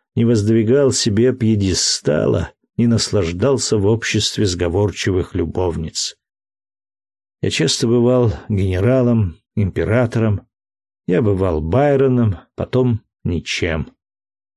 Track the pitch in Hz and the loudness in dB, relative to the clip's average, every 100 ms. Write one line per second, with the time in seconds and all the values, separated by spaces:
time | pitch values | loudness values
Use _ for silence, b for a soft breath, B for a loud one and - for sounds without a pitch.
0 | _ - 117 117 104 113 107 135 135 - | _ 0 2 2 2 2 4 4 2 2
1 | 113 101 123 131 110 107 98 85 - - | 0 2 2 2 0 2 0 0 -2 -2
2 | - 73 55 92 85 - _ - 117 113 | -2 0 0 0 -4 -12 _ -2 0 0
3 | - 107 85 87 123 127 - 110 98 110 | 0 -2 -2 -2 0 0 0 0 2 0
4 | - 110 - - 104 87 87 92 104 - | 0 -2 -2 -2 -2 -2 -2 0 -2 -2
5 | 110 90 85 90 82 90 90 82 80 - | -2 -2 -2 -4 -4 -2 -4 -4 -8 -8
6 | - - _ _ _ _ _ _ _ _ | -10 -12 _ _ _ _ _ _ _ _
7 | _ _ _ _ 101 - 156 - 117 120 | _ _ _ _ -6 -2 -2 0 0 2
8 | 120 127 117 - - 104 95 92 107 131 | 4 2 2 -2 -4 -2 0 0 2 2
9 | 120 117 95 76 _ - 95 85 85 117 | 2 2 0 -4 _ -4 -2 -2 0 0
10 | 117 117 110 101 - _ _ _ _ _ | 0 0 0 -2 -6 _ _ _ _ _
11 | - 175 107 95 95 78 80 113 143 139 | -2 0 2 0 0 -2 -2 0 2 2
12 | 135 127 110 85 - - - 127 127 110 | 2 2 0 -2 -10 -10 -4 0 0 -2
13 | - _ - 85 - - 90 80 - _ | -6 _ -6 -4 -6 -4 -2 -4 -6 _
14 | _ _ _ _ _ | _ _ _ _ _